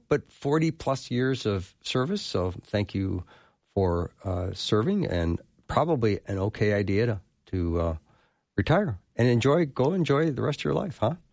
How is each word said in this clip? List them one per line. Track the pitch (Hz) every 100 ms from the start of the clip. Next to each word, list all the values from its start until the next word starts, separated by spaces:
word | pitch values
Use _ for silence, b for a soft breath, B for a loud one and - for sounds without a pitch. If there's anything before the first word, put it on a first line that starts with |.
| -
but | 147 -
forty | - 139 156 160
plus | 156 139 135 -
years | 123 131 131 107
of | 98 90 _
service. | - 131 131 202
So | - 95 90 87 -
thank | 104 101 98
you | 95 90 - b b b _ 101
for, | 92 85 85 -
uh, | 98 90 92
serving, | 95 - 107 147 202 -
and | 85 82 85 - _ -
probably | 131 160 147 110 98 -
an | 98
okay | 101 - 104
idea | 101 101 98 117
to, | 98 - _ _
to, | 92 85 85
uh, | 82 80 _ _ _ _ _ -
retire | - 175 185 95 _ -
and | 120
enjoy, | 120 135 170 151
go | - 135
enjoy | 190 147 139 160
the | 120
rest | 127 147
of | 147
your |
life, | 143 190 -
huh? | 110 175 _